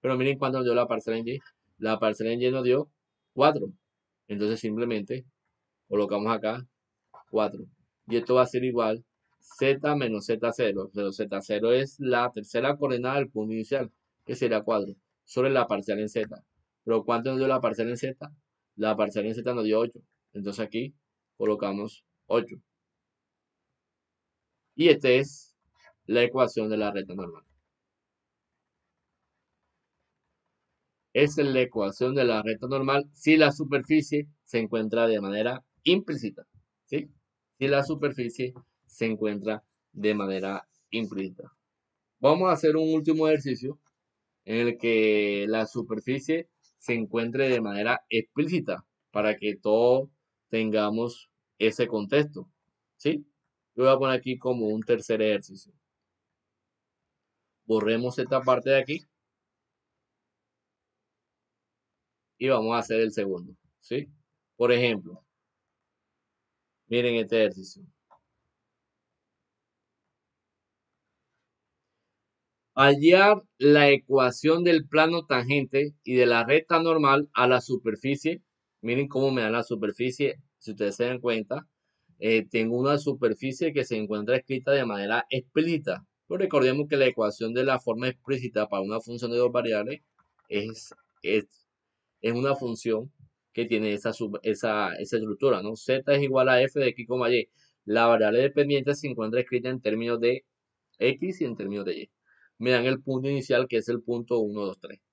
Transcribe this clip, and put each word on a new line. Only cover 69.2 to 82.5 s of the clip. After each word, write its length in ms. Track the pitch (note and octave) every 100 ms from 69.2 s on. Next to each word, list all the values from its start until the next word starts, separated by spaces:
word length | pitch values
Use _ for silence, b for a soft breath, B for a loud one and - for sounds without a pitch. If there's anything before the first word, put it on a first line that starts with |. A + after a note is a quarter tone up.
| _ _ _ _ _ _ _ _ _ _ _ _ _ _ _ _ _ _ _ _ _ _ _ _ _ _ _ _ _ _ _ _ _ _ _ -
Hallar 640 | C#3 C#3+ D#3 F3+ G3+ G#3 - _
la 320 | C#3+ D3 C#3+
ecuación 720 | C3+ _ C3+ B2+ A#2+ D3+ E3
del 240 | F3 D#3+ D3
plano 380 | D#3 D#3+ E3+ D#3
tangente 720 | C3 B2 C#3+ C3+ C#3 D3 D3+
y 100 | -
de 140 | B2+ B2
la 160 | A#2
recta 360 | A2+ D3+ - E3
normal 480 | E3 D#3+ D3 C#3 D3
a 140 | - B2+
la 120 | B2+
superficie. 840 | - B2+ A#2+ G#2 C3+ C#3+ D#3 F3 _ _ _ _
Miren 260 | A2+ B2 C#3
cómo 240 | C3 C3+
me 100 | C3
da 80 | A2
la 140 | A2+
superficie. 760 | A2+ A#2 G#2+ - B2 B2+ C#3+ - _ _
Si 120 | -
ustedes 240 | G#2 G2+ G2+
se 100 | A#2+
dan 140 | B2+
cuenta, 480 | B2 A2+ G2+ C3+ - _ _ _ _ _
eh, 280 | A2 A2+
tengo 300 | G#2